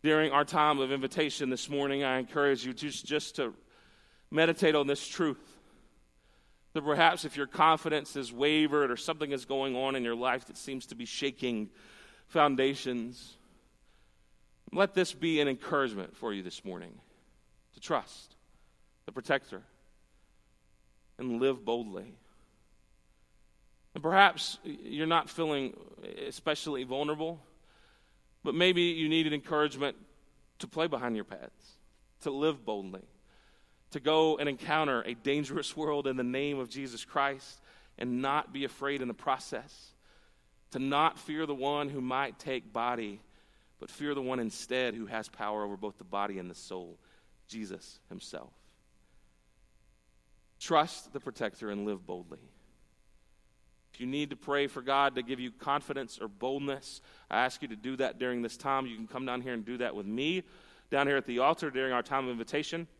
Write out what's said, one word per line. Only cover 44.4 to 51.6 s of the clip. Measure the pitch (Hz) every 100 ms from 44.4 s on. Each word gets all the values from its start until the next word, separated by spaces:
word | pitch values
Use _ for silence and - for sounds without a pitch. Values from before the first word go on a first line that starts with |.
| 113 - - 127 127
who | 113 107
has | 110 107
power | - 107 107
over | 104 98
both | 104 -
the |
body | 92 101 101 95
and | 90
the | 87
soul, | - 92 87 - _ _ _ _ _
Jesus | 113 104 90 - - _
himself. | 92 - - - _ _ _ _ _ _ - _ _ _ _ _ _ _ _ _ _ _ _ _ _
Trust | - 160 165 - -
the | 139
protector | 135 113 110 -